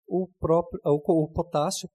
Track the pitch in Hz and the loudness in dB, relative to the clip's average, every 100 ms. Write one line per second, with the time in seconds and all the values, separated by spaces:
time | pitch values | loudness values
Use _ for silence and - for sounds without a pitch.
0 | - 180 180 _ 160 165 170 - 165 143 | -6 -6 -6 _ 2 2 0 -4 0 0
1 | 170 165 156 - 170 - 160 - 180 | 2 0 0 -4 -4 -2 -2 -4 -12